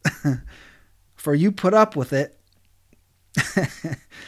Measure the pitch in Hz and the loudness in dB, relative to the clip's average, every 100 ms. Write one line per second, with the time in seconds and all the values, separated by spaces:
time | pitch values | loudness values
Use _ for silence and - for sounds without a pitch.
0 | - - 147 127 - - - - _ _ | -6 -2 -2 -2 -6 -20 -20 -20 _ _
1 | _ - - 143 190 196 185 214 214 160 | _ -8 -2 2 2 2 4 4 4 0
2 | 123 139 147 _ _ _ _ _ _ _ | -2 -2 -2 _ _ _ _ _ _ _
3 | _ _ _ - - - 156 - 165 - | _ _ _ -6 -4 -2 -4 -6 -10 -12
4 | _ - | _ -20